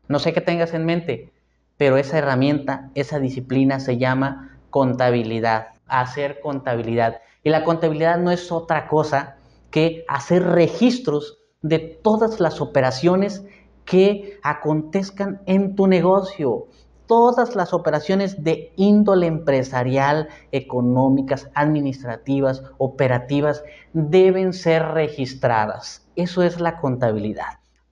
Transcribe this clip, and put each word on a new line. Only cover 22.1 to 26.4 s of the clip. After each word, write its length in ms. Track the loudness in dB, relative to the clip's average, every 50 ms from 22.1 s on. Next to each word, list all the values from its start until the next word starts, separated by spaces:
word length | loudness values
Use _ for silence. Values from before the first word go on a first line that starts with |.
| -10 -10 -6 -4 -2 0 0 0 -2 -4 -8 -16 -6 -4
operativas, 840 | -4 -4 -2 -2 0 0 0 0 -2 -2 -2 0 0 0 -2 -4 -8 -14 -20 -20 -20 _ -4
deben 640 | -4 -2 2 4 6 6 6 4 2 0 -2 -4
ser 280 | -2 0 2 2 2 2 0 0
registradas. 1160 | -2 -2 -2 -2 -6 -6 -6 -4 -2 0 2 2 2 0 -2 -4 -8 -12 -16 -18 -20 _ _ _
Eso 260 | -4 -4 -2 0 0